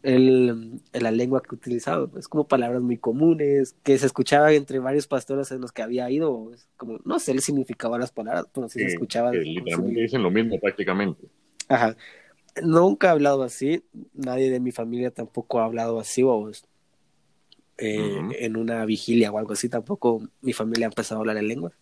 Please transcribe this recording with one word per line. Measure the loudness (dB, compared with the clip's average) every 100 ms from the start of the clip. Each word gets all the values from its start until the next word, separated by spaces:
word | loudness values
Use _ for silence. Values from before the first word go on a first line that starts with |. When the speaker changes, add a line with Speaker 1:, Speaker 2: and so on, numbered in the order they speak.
Speaker 1:
el, | 4 6 8 8 4 0 -8 -16 _
el, | -2
la | 0
lengua | 0 0 -2
que | -4
utilizaban, | -12 -6 -6 -2 -4 -4 -8
es | -4
como | -2 2
palabras | 0 2 -2
muy | -2 -2
comunes, | -2 2 4 4 2 2 0 _
que | 2 4
se | 4
escuchaban | 0 4 6 8
entre | 6 2 -4
varios | 0 -2 0
pastores | -6 -4 -6 -4
en | -8
los | -10
que | -10
había | -6 -4 -2
ido, | 0 0 -2 -10
es | -20 _ _
como, | -14 -10
no | -4 -4
sé | -2
el | -2
significado | 0 -2 -2 -6 -4
de | -4
las | -4
palabras, | -8 -6 -6 -6
pero | -10 -10
sí | -4
se | -4
Speaker 2:
Que, |
Speaker 1:
escuchaba | -4 -4 -2 0
Speaker 2:
que | 0
Speaker 1:
con | -2
su |
Speaker 2:
literalmente | -6 -4 -2 -2
Speaker 1:
lengua. | -2
Speaker 2:
dicen | -2 0
lo | 2
mismo | 2 0 0
prácticamente. | -2 -2 -2 0 -2 -4 -16 _ _ _ -2
Speaker 1:
Ajá. | 2 2 -2 -18 -20 _ _ _ -4
Nunca | 4 6 6 4 4
he |
hablado | 6 4 2
así, | -2 -4 -2 -2 _ -20 -18
nadie | -10 -6 0 0
de | 0
mi | -2
familia | -4 -6 -4 -6
tampoco | -6 -10 -10 -4 -2
ha |
hablado | 0 -2 -4 -4
así, | -4 2
vamos. | 4 2 -2 -14 _ _ _ _ _ _ _ _ _ _ _ -8
Eh, | -4 -2 -4 -4
Speaker 2:
Ujú. | -6 -6
Speaker 1:
en | -6 -4
una | -4 -4
vigilia | -2 -2 2 4 4
o | 0
algo | -6
así, | -4 -4
tampoco | -6 -6 0 0 0 -6 _
mi | -6
familia | -4 0 0 0
ha |
empezado | -4 -6 -4
a |
hablar | -2 -2
en | -4
lenguas. | -4 -8 _